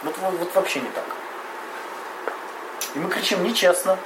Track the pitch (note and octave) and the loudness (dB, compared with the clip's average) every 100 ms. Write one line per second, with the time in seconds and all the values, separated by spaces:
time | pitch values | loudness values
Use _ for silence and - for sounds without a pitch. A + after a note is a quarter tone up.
0 | D3 D#3+ F#3+ F3+ F3 F#3+ F#3 C#3+ A#2+ - | -6 -2 -2 0 2 4 4 0 -2 -4
1 | - - - - - - - - - - | -6 -6 -8 -10 -10 -10 -10 -10 -10 -10
2 | - - - - - - - - - C#3 | -10 -6 -6 -6 -8 -10 -10 -8 -6 -2
3 | F3+ - - G3 F3+ A#3 F#3 F3 F#3+ F#3+ | -2 0 2 2 2 6 6 6 4 2